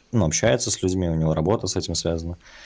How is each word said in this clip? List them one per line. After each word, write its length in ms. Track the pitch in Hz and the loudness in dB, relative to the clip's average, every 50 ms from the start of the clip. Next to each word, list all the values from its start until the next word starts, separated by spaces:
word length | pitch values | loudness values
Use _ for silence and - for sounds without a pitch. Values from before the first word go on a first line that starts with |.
| - _ | -6 _
ну, 140 | - 113 92 | 0 2 2
общается 460 | 80 - - - 113 127 120 - 107 | 2 2 2 2 2 2 2 0 -2
с 100 | - - - | -2 0 0
людьми, 240 | 92 92 95 92 85 | 0 0 0 0 0
у 60 | 80 | 0
него 180 | 80 80 78 78 | 2 2 2 2
работа 340 | 80 78 87 110 - - 90 | 2 2 2 0 0 0 -2
с 80 | - | -4
этим 200 | 95 85 - 82 | -4 -4 -2 -2
связана, 420 | - - 82 85 82 82 85 87 - - - - - - | -2 0 -2 -2 -4 -4 -8 -10 -12 -16 -20 -20 -20 -20